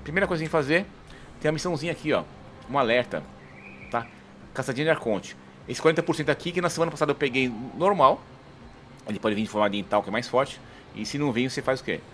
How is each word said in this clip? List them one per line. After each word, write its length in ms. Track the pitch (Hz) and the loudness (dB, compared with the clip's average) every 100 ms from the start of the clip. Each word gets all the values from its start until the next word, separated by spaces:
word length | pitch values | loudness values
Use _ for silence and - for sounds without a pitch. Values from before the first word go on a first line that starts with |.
Primeira 220 | - 170 196 | -2 0 0
coisa 160 | 175 | 0
que 80 | 160 | 0
tem 100 | 165 | 0
que 40 | 135 | 2
fazer, 200 | 165 196 - - - - - | 2 0 -12 -20 -20 -18 -2
tem 80 | 151 | -2
a 20 | |
missãozinha 400 | 156 180 160 165 | 0 -2 -2 -4
aqui, 220 | 151 151 | -4 0
ó. 100 | 107 78 - - - - | 0 0 -14 -20 -20 -2
Um 80 | 139 | 2
alerta, 440 | 123 120 117 80 73 - - - - - - | 4 4 2 -4 -8 -18 -20 -20 -18 -18 -6
tá? 160 | 120 117 - - - - | -6 -6 -16 -20 -20 -12
Caçadinha 320 | - 131 123 156 | -8 -4 -2 2
de 40 | |
Arconte. 440 | 156 117 98 - - - - - | 2 2 -2 -4 -18 -20 -20 -10
Esse 140 | 123 | 0
quarenta 200 | 160 165 | 2 2
por 140 | 165 160 | 0 0
cento 140 | 147 | 2
aqui, 240 | 147 190 | 0 0
que 80 | 175 | -2
na 80 | 175 | -2
semana 200 | - 165 | 0 -2
passada 220 | 147 147 | 0 0
eu 40 | 143 | 2
peguei 360 | 143 127 127 110 127 - | 2 2 0 -2 -10 0
normal. 460 | 180 196 135 - - - - - - - - - - | 2 6 6 6 -4 -20 -20 -20 -20 -20 -20 -16 -8
Ele 140 | 101 | -2
pode 160 | 113 104 | 0 0
vir 60 | |
em 40 | 110 | 0
forma 240 | 107 104 | 2 2
de 100 | 101 | 2
Intal, 220 | 95 107 | 0 0
que 60 | - | 0
é 40 | |
mais 140 | 107 131 | -4 0
forte. 360 | 123 139 - - - - - | 0 0 -6 -18 -20 -16 -10
E 100 | 110 | -6
se 120 | 143 | -2
não 160 | 147 | 0
vir, 160 | 117 127 | 0 0
você 120 | 139 | -2
faz 200 | 131 131 | -2 -2
o 20 | |
quê? 160 | - 82 - | -2 -6 -6